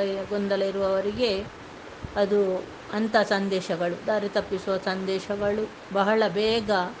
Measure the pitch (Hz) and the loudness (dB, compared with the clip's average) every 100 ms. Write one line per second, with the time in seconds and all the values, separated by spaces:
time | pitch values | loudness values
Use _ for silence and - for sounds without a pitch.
0 | 196 196 185 208 202 196 196 196 190 190 | 0 -2 -2 -2 0 2 0 0 2 2
1 | 196 214 240 190 226 - - - - - | 0 0 0 0 -4 -12 -16 -16 -16 -12
2 | - 202 196 208 190 185 - - - 208 | -6 0 2 4 4 0 -4 -12 -6 -2
3 | 220 220 202 202 196 190 180 170 175 175 | 2 2 4 2 2 0 -2 -2 -2 -2
4 | - 214 202 208 202 190 196 190 190 190 | -2 0 0 -2 0 -2 -2 -2 -2 -2
5 | 190 190 - 202 208 214 214 - - 196 | -2 -2 -2 -2 0 0 -2 -8 -2 2
6 | 196 220 208 180 220 226 208 196 180 247 | 4 4 4 2 2 2 2 2 0 -4